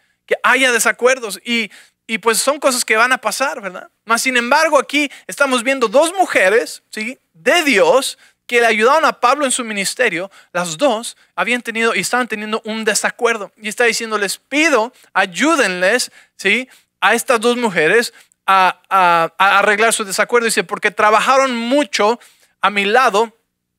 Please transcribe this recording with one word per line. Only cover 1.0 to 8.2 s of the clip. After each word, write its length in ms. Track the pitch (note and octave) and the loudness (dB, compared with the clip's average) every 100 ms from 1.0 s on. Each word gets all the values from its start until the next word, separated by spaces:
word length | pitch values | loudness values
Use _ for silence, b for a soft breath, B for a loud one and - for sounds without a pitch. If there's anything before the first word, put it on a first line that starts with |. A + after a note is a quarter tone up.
| A#3+ C4 A3 F#3 | 0 0 -4 -10
Y, 260 | A#3 A#3 G#3 B B B - | -6 -4 -6 B B B -10
y 120 | A3+ | -6
pues 200 | A#3 A3 | -2 -2
son 200 | - D4 | -2 -2
cosas 260 | D4 B3 | -2 -2
que 120 | - A3 | -2 0
van 160 | B3 | 0
a 60 | C4 | -2
pasar, 420 | G#3+ - C#4 C#4+ | -6 -4 -6 -6
¿verdad? 280 | G3 F3+ - _ | -12 -14 -20 _
Mas, 180 | - A3+ | -4 -2
sin 140 | C4 B3 | 0 0
embargo, 420 | A#3+ D4 D#4+ C#4+ | 2 2 4 2
aquí 320 | - C#4+ C#4+ B B | 2 -2 -4 B B
estamos 360 | F#3 C#4 B3+ | -2 0 0
viendo 240 | A#3 A3 A3 | 0 -2 2
dos 260 | B3 E4 | 2 2
mujeres, 680 | F#4+ F4+ B3+ F#3+ A3+ D4+ - _ | 0 0 2 2 2 -2 -10 _
¿sí? 280 | A3 A3 C4 _ | -10 -10 -12 _
De 280 | D#3+ F#3+ E4+ | _ 0 2
Dios, 560 | D4 G3+ D#3+ B3 C4+ - | 2 4 4 2 0 -10